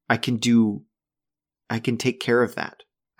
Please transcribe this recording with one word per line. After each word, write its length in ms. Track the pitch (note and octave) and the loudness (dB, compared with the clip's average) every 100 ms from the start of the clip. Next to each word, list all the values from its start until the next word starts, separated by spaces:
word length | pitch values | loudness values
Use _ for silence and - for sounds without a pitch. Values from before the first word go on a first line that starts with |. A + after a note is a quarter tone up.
| - | -2
I 100 | A#2 | -2
can 200 | - A#2 | -2 -2
do, 460 | A#2+ A#2 A2 G#2 - _ _ _ _ _ _ _ - | 2 4 4 -2 -12 _ _ _ _ _ _ _ -10
I 120 | A2+ | -6
can 180 | A2+ A#2 | -4 -2
take 220 | B2+ A#2+ | -2 -4
care 240 | - A#2+ | 0 2
of 100 | A#2 | 2
that. 300 | - - - _ _ _ | -2 -10 -12 _ _ _